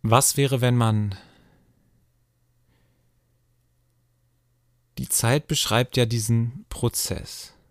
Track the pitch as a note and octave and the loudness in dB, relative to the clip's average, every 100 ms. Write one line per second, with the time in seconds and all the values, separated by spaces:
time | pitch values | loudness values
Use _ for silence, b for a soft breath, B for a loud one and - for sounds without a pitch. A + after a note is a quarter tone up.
0 | A2+ A#2+ - - C#3 C3 B2 B2 A2+ G#2+ | 4 4 4 2 0 2 2 4 2 2
1 | G#2 F#2+ b b b b b b b _ | -2 -6 b b b b b b b _
2 | _ _ _ _ _ _ _ _ _ _ | _ _ _ _ _ _ _ _ _ _
3 | _ _ _ _ _ _ _ _ _ _ | _ _ _ _ _ _ _ _ _ _
4 | _ _ _ _ _ _ _ _ _ - | _ _ _ _ _ _ _ _ _ -12
5 | - - A#2 C#3+ - D3+ - A2 B2 - | -4 0 2 0 0 -4 0 0 0 0
6 | A#2 A#2 G#2+ A#2 A#2 C#3+ - - A#2 - | 0 -2 0 0 0 -8 -16 -4 -4 -2
7 | - - - - - _ _ | -6 -8 -10 -16 -18 _ _